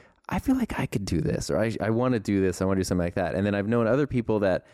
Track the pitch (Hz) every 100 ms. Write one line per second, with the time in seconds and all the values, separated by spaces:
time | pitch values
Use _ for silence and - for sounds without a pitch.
0 | - _ - 190 - 262 226 - - 120
1 | 98 82 - - - 73 113 107 107 113
2 | 127 120 98 98 95 87 95 95 92 90
3 | 87 98 85 78 101 101 101 120 113 131
4 | 143 127 110 107 98 82 -